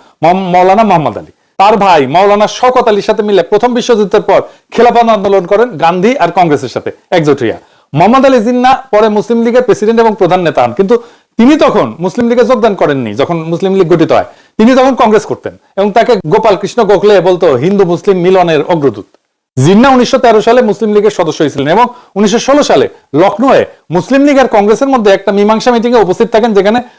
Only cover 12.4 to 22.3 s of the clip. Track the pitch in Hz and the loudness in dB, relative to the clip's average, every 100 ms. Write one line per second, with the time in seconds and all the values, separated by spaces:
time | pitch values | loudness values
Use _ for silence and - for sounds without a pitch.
12.4 | 220 254 220 190 165 139 113 104 135 170 | 0 0 0 0 -2 -2 -4 -4 -4 -4
13.4 | 160 165 190 190 160 170 156 113 - - | -6 -4 -2 0 0 0 0 0 -2 -10
14.4 | _ - 220 262 262 254 233 214 - 123 | _ 0 2 2 2 0 0 0 -2 -10
15.4 | 98 90 _ - 208 226 220 214 156 214 | -12 -16 _ -4 -2 0 0 -2 -2 0
16.4 | 226 185 190 - 202 196 208 202 185 180 | 0 -2 -4 -2 0 2 2 2 2 0
17.4 | 175 123 165 202 180 175 - 185 175 190 | 0 0 0 0 0 -2 -2 0 2 2
18.4 | 175 160 - 170 139 104 - _ _ _ | 2 0 -2 -2 -2 -4 -10 _ _ _
19.4 | _ - 143 202 269 254 240 262 240 214 | _ -2 2 4 4 2 2 2 2 2
20.4 | 220 254 220 190 220 208 208 202 165 - | 2 2 0 -2 -2 0 0 -2 -4 -2
21.4 | 151 127 139 190 185 - _ 196 208 | -4 -2 -2 0 0 -4 _ -4 -2